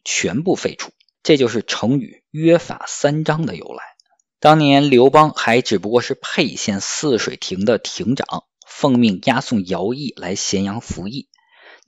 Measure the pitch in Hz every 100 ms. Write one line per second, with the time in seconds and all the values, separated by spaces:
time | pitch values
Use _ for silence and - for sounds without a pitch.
0 | - - 95 101 180 135 - 73 - _
1 | _ _ - 151 123 113 - - 107 139
2 | 113 - _ 151 160 165 - - - -
3 | 143 151 156 156 156 85 - - - _
4 | _ _ _ _ 147 156 147 139 143 123
5 | 131 151 151 - - 117 127 101 101 120
6 | - - - - 143 - - 98 - -
7 | 156 113 - - - 92 104 107 - -
8 | 90 139 - - - _ _ - 143 123
9 | 117 92 - 127 - 113 87 90 95 131
10 | 143 - 90 101 - 98 98 107 - -
11 | 92 139 - _ _ _ - -